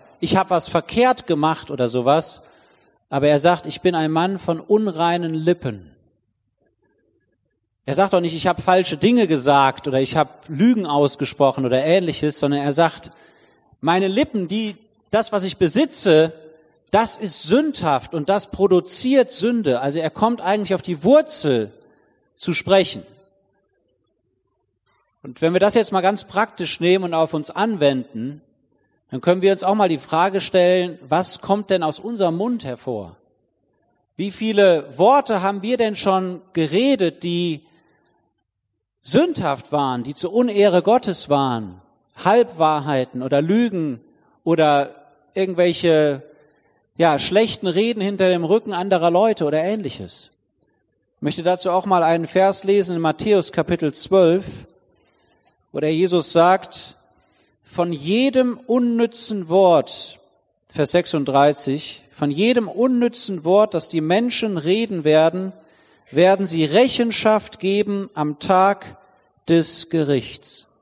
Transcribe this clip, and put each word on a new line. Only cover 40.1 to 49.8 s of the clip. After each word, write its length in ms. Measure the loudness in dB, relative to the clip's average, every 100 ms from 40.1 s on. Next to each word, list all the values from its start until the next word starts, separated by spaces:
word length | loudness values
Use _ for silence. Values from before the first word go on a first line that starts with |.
zur 180 | -8 -4
Unehre 500 | -2 0 2 4 4
Gottes 460 | 4 2 0 -6 -2
waren? 520 | 0 0 -4 -8 -16 _ _ _ -4
Halbwahrheiten 960 | 2 2 2 2 0 0 -2 -2 -2 -6
oder 180 | -2 0
Lügen 600 | 2 0 0 -2 -6 -8 _ _ _ _
oder 500 | 0 2 4 2 0 -8 _ _ _
irgendwelche, 880 | -4 -2 0 0 2 2 4 2 -2 -10 _ _ _ _ _ _ 0
ja, 220 | 2 2
schlechten 500 | 0 0 0 -2 -4
Reden 320 | -2 -2 -2
hinter 280 | -4 0 0
dem 160 | 0
Rücken 280 | 0 0 -2
anderer 380 | -6 0 2 2
Leute 340 | 2 2 0
oder 180 | -2 -2
Ähnliches. 680 | -2 -4